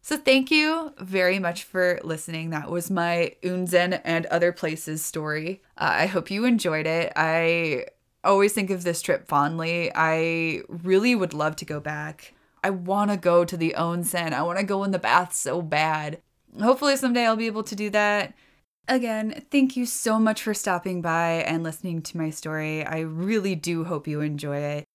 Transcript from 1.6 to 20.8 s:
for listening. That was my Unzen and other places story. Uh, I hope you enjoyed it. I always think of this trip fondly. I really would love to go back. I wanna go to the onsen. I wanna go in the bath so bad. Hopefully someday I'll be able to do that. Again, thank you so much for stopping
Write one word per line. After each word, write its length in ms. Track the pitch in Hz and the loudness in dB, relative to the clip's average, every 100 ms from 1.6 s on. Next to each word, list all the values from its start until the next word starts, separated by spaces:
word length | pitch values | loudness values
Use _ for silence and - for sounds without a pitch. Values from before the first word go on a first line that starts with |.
for 360 | - 185 180 175 | -6 0 2 0
listening. 460 | - 160 - 160 165 | -4 -8 -6 -8 -6
That 220 | 156 147 | -6 -4
was 200 | 175 170 | -6 -2
my 440 | 190 170 170 170 - | 0 2 2 0 -2
Unzen 580 | 180 180 180 175 175 185 | -4 -2 2 2 2 -2
and 200 | - 165 | -2 -2
other 280 | 165 170 175 | 0 2 2
places 520 | 175 165 160 - 156 | 0 -6 -6 -8 -8
story. 560 | - 160 151 151 160 190 _ - | -6 -6 -4 -6 -6 -10 _ -4
Uh, 160 | - | 0
I 140 | 87 170 | 2 2
hope 240 | 190 - | 0 -2
you 160 | 196 240 | 0 2
enjoyed 400 | 233 185 156 156 | 2 2 0 0
it. 260 | 165 165 | 0 -2
I 760 | - 160 160 165 170 165 131 - _ _ _ | 0 2 2 2 2 0 -2 -6 _ _ _
always 300 | - 196 202 | 2 4 4
think 160 | 208 196 | 2 -2
of 120 | 190 | -2
this 200 | 175 170 | -2 -4
trip 260 | - 147 - | -2 -2 0
fondly. 640 | 147 147 165 160 170 170 | 0 2 -2 -4 -2 -2
I 680 | - 160 160 165 165 165 151 - | 0 0 2 0 0 -2 -4 -8
really 480 | 170 175 190 233 | -8 2 4 6
would 200 | 240 180 | 2 0
love 220 | 151 156 156 | 0 -2 -2
to 100 | 156 | -8
go 120 | 151 | -8
back. 540 | 147 151 151 151 - _ _ _ | -8 -8 -10 -12 -20 _ _ _
I 80 | 190 | -2
wanna 480 | 190 175 202 208 202 | -2 -2 2 2 2
go 260 | 180 175 | 4 6
to 120 | 170 175 | 4 0
the 160 | 165 - | 0 0
onsen. 560 | 170 175 175 180 165 | -2 -2 -2 -2 -2
I 80 | 139 | -2
wanna 240 | 165 180 | -2 -2
go 180 | 196 196 | 0 0
in 100 | 196 | 0
the 60 | 185 | -2
bath 360 | 110 127 175 | 4 4 4
so 260 | - 135 156 | -4 -2 -4
bad. 640 | 165 151 156 156 151 156 _ _ _ - | 0 0 2 0 -4 -10 _ _ _ -2
Hopefully 380 | 214 262 294 269 | 2 4 4 2
someday 300 | 262 240 233 | 2 2 2
I'll 100 | 220 | 2
be 120 | 226 | -2
able 160 | 214 | -4
to 120 | 214 202 | -6 -4
do 140 | 214 | 0
that. 420 | 208 208 208 - - _ _ _ _ - | 2 2 2 -2 -8 _ _ _ _ -2
Again, 600 | 262 233 220 214 - - | 0 0 -4 -4 -8 0
thank 280 | 285 269 262 | 4 4 2
you 80 | 240 | -4
so 320 | - 226 220 | -2 0 4
much 240 | 220 220 | 4 2
for 100 | - | -2
stopping 480 | 208 - 180 | -2 0 -2